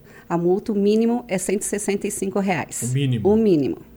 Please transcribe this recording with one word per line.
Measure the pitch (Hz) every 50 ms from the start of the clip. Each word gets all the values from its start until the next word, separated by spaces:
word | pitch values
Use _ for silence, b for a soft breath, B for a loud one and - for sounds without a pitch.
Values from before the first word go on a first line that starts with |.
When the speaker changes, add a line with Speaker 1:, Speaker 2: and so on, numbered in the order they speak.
| B B B B B -
Speaker 1:
A | 170
multa, | 170 170 175 185 208 214 -
o | 208
mínimo, | 202 196 202 214 220 233 233 233 247 -
é | - 190
cento | 185 - - 190 208 -
e |
sessenta | - 214 202 - - 196 202 -
e | 202
cinco | - - 190 196 185 202
reais. | 190 202 175 139 - - - -
Speaker 2:
O | 113 120 127
mínimo? | 139 143 131 123 110 - 202
Speaker 1:
O | 214
mínimo. | 220 226 208 175 147 131 95 80 - - - -